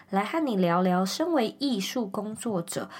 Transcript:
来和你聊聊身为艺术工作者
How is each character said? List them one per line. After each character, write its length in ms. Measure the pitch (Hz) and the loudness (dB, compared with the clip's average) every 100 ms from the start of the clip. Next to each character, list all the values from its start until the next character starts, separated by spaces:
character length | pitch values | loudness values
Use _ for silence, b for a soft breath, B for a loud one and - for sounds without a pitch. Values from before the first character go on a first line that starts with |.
| B | B
来 140 | 196 | -2
和 200 | 208 330 | 0 0
你 120 | 294 196 | 0 2
聊 260 | 175 175 | 4 4
聊 240 | 185 180 190 | 4 2 2
身 260 | - 330 | 0 0
为 220 | 311 226 - | 2 0 0
艺 180 | 277 233 | -2 -2
术 300 | 190 254 202 | -2 -2 -4
工 260 | 214 208 | -4 -6
作 260 | 220 240 185 | -6 -4 -2
者 300 | 170 - - | -2 -6 -8